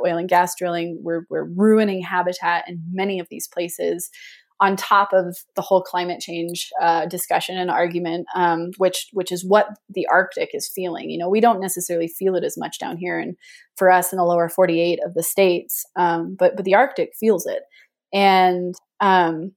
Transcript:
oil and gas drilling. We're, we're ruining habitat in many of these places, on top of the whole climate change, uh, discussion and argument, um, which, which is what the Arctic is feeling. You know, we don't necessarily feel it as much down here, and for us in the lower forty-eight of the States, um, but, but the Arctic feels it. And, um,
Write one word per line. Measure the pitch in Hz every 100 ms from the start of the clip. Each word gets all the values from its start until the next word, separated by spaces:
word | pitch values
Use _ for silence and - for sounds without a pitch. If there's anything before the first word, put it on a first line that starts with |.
oil | 175 170
and | 180
gas | 175 180 -
drilling. | 180 170 170 165
We're, | 165 170 170
we're | 156
ruining | 156 175 214 220 208 190
habitat | 180 185 180 180 170 170 -
in | 175 165
many | 185 196 190
of | 175
these | - -
places, | - 175 - 175 170 - - - - _ -
on | 196 196
top | - 202 202
of | 190 175 175 - -
the |
whole | - 190
climate | 185 180 175 175
change, | - 170 170 170 - 170
uh, | 170 165 165
discussion | 175 - 170 - 185
and | 180
argument, | 143 175 175 175 170 - 185
um, | 175 165 170 185
which, | 185 180 -
which | 202 185
is | 180
what | 185 208 208 208 _
the | 196 -
Arctic | 170 185 - 156
is | - -
feeling. | - 185 165 156
You | 160
know, | 175
we | 208
don't | 233 196
necessarily | 190 175 175 175 165
feel | - 190 180
it |
as | 147 -
much | 151 -
down | - 170
here, | 180 170
and | 156 180 _ - _
for | - 185
us | 185 180
in | 185
the |
lower | 175 175 170
forty-eight | - 185 165 170 165
of | 165
the | 175
States, | 165 - 190 175 - - - -
um, | 175 170 170 190
but, | 180
but | 185
the | 190 196
Arctic | 269 - - -
feels | 220 175
it. | - - - _ _ _ _
And, | 196 196 190 185 180 180 180 _ -
um, | 202 185 170 160 185